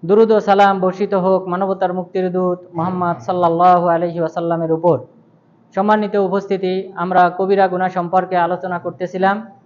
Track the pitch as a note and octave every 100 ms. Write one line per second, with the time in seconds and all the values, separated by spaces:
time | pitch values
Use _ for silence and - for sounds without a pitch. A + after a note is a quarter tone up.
0 | E3 G#3 A3+ G#3+ G#3 G3 G3+ G3 F#3 F3+
1 | G3+ F#3+ F3+ F#3+ F#3 F3 F#3+ F#3+ F#3 F3+
2 | F3+ F#3+ F#3 F3+ F3+ F3+ F3+ E3+ E3 F3+
3 | F3 E3+ - F#3 F3 E3 F3+ F3+ F3 E3+
4 | F3 E3+ D#3+ E3 E3+ E3 D#3+ D#3+ E3+ C#3+
5 | - _ _ _ _ _ _ - G#3 G#3+
6 | G#3+ G3+ F#3+ F3+ F#3+ G3 F#3 F#3 F#3+ -
7 | F3 F#3 F3+ F3 F#3+ G3 F#3+ F3+ F#3 F#3
8 | F3 F#3 F3+ F3+ F3 F3+ F#3 F3+ F3 E3+
9 | F3+ F#3 F#3+ G3+ A3 -